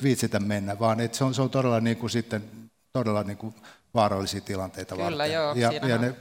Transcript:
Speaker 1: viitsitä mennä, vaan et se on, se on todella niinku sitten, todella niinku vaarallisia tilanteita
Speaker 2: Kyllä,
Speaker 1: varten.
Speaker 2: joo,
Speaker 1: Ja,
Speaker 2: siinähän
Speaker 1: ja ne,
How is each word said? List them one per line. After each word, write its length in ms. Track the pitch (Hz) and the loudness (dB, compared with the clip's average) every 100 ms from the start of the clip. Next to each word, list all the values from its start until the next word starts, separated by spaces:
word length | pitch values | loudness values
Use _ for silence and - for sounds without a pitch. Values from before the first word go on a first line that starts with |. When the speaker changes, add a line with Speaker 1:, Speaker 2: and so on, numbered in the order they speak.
Speaker 1:
viitsitä 380 | 135 120 117 107 | 2 2 2 0
mennä, 380 | 101 104 98 101 | 0 -2 -2 0
vaan 220 | 113 110 | 2 2
et 140 | 117 | 0
se 100 | - | 0
on, 100 | 135 | 0
se 80 | 127 | 2
on 80 | 131 | 0
todella 300 | 135 127 117 | 2 2 2
niinku 280 | 113 113 113 | 2 0 -2
sitten, 360 | 120 113 107 107 - - _ _ | -2 -2 -4 -6 -16 -20 _ _
todella 300 | 131 113 104 | -2 0 0
niinku 320 | 98 101 110 - - - _ | 0 -6 -10 -14 -20 -20 _
vaarallisia 460 | 120 104 98 95 98 | 2 4 2 -2 -4
tilanteita 540 | - 98 92 - 95 | -6 -6 -6 -8 -10
Speaker 2:
Kyllä, 120 | 92 95 | -6 -4
Speaker 1:
varten. 220 | 151 151 | -2 -2
Speaker 2:
joo, 220 | 160 151 | 0 0
Speaker 1:
Ja, 160 | 123 117 | 2 2
Speaker 2:
siinähän 200 | 151 135 | 2 0
Speaker 1:
ja 80 | 113 | 2
ne, 160 | 123 131 | 0 -4